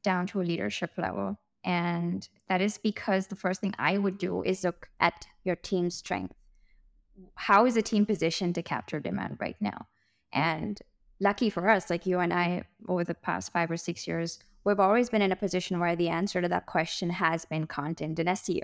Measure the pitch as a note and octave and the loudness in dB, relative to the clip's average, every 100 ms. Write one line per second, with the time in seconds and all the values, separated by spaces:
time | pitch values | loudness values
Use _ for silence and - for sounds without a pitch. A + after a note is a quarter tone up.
0 | G3+ F#3 F3+ G3+ F3 E3 - - E3+ - | 0 0 0 -2 0 0 -2 -4 -6 -4
1 | E3+ - G3 G3+ _ _ F#3+ F3 F3 E3+ | -4 -2 -4 -6 _ _ -2 0 0 0
2 | E3+ F#3+ - _ - F#3 G3+ - A3 - | -2 -4 -8 _ -2 0 0 0 -4 -2
3 | - F#3+ F#3+ G3 F#3 F#3+ F#3+ - C#3+ G3 | 0 0 0 -4 -4 -2 -4 -2 0 2
4 | G3 G3 F3 - - F#3+ F3+ - - - | 0 -2 -4 -2 -2 0 -2 -4 -8 0
5 | E3+ - - _ F#3+ F3 - F3+ F3 - | 0 0 -10 _ -4 -4 -2 0 0 -2
6 | - F#3+ - - _ _ _ _ _ _ | -6 -6 -6 -12 _ _ _ _ _ _
7 | _ G3 F#3 - - G3+ B3 A3+ G#3+ G#3+ | _ -20 -20 -6 4 6 6 4 2 4
8 | G#3 F#3+ E3 - F3+ F3 - C#3+ - D3+ | 2 2 0 0 -2 -2 -2 -6 -4 -6
9 | - G3 - - - - G#3 - - _ | -4 -4 -4 -6 -6 -4 -6 -6 -14 _
10 | _ _ _ - E3 D#3 F3+ G3+ - _ | _ _ _ -2 0 0 -4 -6 -12 _
11 | _ - G3+ G3+ A3+ F#3 F#3+ G#3+ - F3 | _ -2 0 2 0 2 4 4 2 -2
12 | F#3+ F3+ F3 F3 F3 F3+ - _ - F3+ | 0 0 2 2 0 -2 -6 _ -4 -2
13 | E3+ E3+ - E3 - F3 E3 E3+ - F3 | -2 -4 -4 -4 -2 -2 -2 -2 -6 -8
14 | - E3 E3+ - - _ G3+ G3+ F#3+ A3+ | -4 -4 -4 -6 -16 _ 0 4 6 6
15 | A#3+ A3 G3 F#3 G3 F#3 - F3 E3+ E3+ | 4 4 2 2 0 0 0 0 2 2
16 | E3+ E3 G3 F#3 F3 F3 - E3+ E3 - | 2 0 0 0 0 0 0 -2 -2 -2
17 | F3 F3 E3 E3 - D#3 D#3 - D3 E3+ | -4 0 0 0 -2 -4 -4 -4 -4 -4
18 | D3+ E3 E3 F#3 - - | -4 -2 0 -2 -2 -4